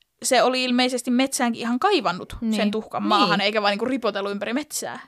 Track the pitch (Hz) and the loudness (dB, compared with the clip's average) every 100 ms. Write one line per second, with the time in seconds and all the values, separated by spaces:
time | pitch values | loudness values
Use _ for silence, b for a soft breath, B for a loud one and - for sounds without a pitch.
0 | _ _ 233 247 247 254 254 247 254 254 | _ _ 2 4 4 2 0 2 2 0
1 | - 240 269 - 240 226 233 247 392 359 | 0 2 2 0 -2 -2 -4 0 2 2
2 | 180 180 - - 226 214 208 214 - - | 0 -4 -8 -6 -2 0 0 -2 -4 -4
3 | 208 214 - 202 202 214 202 202 240 262 | 2 4 4 2 2 2 0 0 -2 -2
4 | 233 196 202 202 208 254 294 - 151 131 | -2 -2 -4 -4 -4 -4 -6 -8 -8 -12